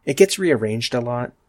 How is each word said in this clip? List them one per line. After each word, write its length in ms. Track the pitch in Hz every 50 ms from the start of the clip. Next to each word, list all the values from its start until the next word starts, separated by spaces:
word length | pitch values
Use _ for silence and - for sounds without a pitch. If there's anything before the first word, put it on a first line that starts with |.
| -
it 120 | - -
gets 200 | - 196 190 -
rearranged 560 | 196 185 170 139 107 113 107 110 117 113 - -
a 60 | 123
lot 300 | 117 120 120 120 123 - - _ _